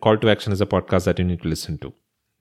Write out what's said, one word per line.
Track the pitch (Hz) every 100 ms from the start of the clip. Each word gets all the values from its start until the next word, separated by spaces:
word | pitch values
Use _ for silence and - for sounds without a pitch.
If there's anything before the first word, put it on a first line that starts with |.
Call | 113 110
to | 113
Action | 101 -
is | 98
a | 98
podcast | 92 - 95 92
that | 87
you |
need | 90 85
to | 82
listen | 80 - 76
to. | 69 - _ _ _ _